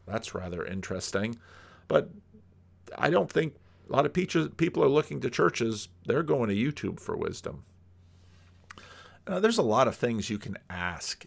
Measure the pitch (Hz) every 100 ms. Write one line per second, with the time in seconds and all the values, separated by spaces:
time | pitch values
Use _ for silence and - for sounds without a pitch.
0 | - 110 - 90 92 87 - 95 - 95
1 | - 95 107 117 - - - - - -
2 | - 208 - 214 - - _ _ - -
3 | 143 180 165 160 160 - - - - 131
4 | 147 180 185 170 156 - 165 160 147 147
5 | 147 143 127 - 165 - 113 107 - -
6 | - 127 156 143 110 98 135 147 95 87
7 | - 82 80 - - 71 - - _ -
8 | - - - - - - - - - -
9 | - - - 180 220 233 127 110 123 -
10 | 120 113 95 104 - 95 - 87 90 82
11 | - -